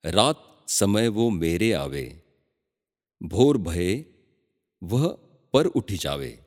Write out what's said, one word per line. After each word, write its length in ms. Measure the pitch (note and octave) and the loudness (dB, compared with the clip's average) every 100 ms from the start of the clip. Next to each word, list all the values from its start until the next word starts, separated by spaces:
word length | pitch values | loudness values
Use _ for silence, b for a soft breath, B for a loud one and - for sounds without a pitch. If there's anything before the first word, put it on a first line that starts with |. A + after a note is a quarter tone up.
| D#2+ | 0
رات 240 | F#2 B2+ D#3 - _ - | 2 2 0 -12 _ -6
سمے 400 | - G2+ G#2+ A#2 | 0 2 2 2
وہ 220 | G#2 A#2 | 2 0
میرے 440 | F#2 E2 E2+ A2+ | 0 0 0 0
آوے، 340 | E2+ C#2 C#2 B1 D2+ _ _ _ _ _ _ _ _ _ _ | 0 -4 -8 -10 -14 _ _ _ _ _ _ _ _ _ _
بھور 340 | F2 F#2 C3+ | -6 4 4
بھئے 480 | C3+ E2+ E2+ F2+ A#2 D#3+ _ _ _ _ _ _ _ | 4 -2 -2 -2 -4 -8 _ _ _ _ _ _ _
وہ 360 | E2+ A#2+ D#3+ - _ _ _ | -4 0 0 -4 _ _ _
پر 160 | C3+ E3 | 2 2
اٹھی 220 | - - F#2+ | -2 -4 -6
جاوے۔ 400 | C#2+ C#2+ B1+ - | -4 -6 -8 -12